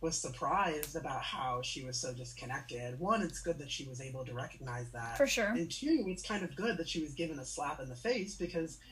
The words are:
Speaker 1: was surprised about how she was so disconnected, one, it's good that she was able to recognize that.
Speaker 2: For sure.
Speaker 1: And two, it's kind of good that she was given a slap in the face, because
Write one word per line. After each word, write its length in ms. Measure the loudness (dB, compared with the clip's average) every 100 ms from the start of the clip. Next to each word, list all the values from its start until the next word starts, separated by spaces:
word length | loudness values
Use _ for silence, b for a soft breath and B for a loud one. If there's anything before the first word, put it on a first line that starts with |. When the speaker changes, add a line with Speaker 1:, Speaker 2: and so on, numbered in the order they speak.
Speaker 1:
was 200 | 0 0
surprised 760 | -2 0 4 6 6 2 0 -2
about 260 | -2 -2
how 400 | -2 0 0 0
she 220 | 0 -4
was 120 | -4 -2
so 160 | -2
disconnected, 840 | -4 -8 -8 -6 -4 -4 -4 -4 0
one, 240 | 4 4
it's 180 | 4 0
good 180 | -2 -2
that 120 | -2
she 140 | -6
was 160 | -6 -8
able 240 | -6 -6
to 100 | -4
recognize 560 | -4 -4 -6 -6 -4 -4
that. 260 | -6 -2 4
Speaker 2:
For 120 | 4
sure. 220 | 6 4
Speaker 1:
And 200 | 2 0
two, 360 | 0 4 4 4
it's 180 | -2 -2
kind 160 | 0
of 140 | 0 0
good 200 | 2 2
that 120 | 0
she 140 | 0
was 120 | -2
given 240 | -2 -2 -2
a 60 |
slap 340 | -6 -4 -2 -2
in 100 | -6
the 60 |
face, 400 | -2 2 2 0
because 440 | -2 -2 0 -2 -4 B